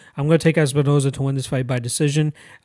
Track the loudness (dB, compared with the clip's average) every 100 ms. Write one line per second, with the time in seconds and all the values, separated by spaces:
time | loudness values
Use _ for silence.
0 | -18 -4 2 2 4 2 0 0 2 2
1 | 0 -2 -4 -4 -4 -4 -4 -4 -4 -2
2 | 0 0 0 -2 -14 -20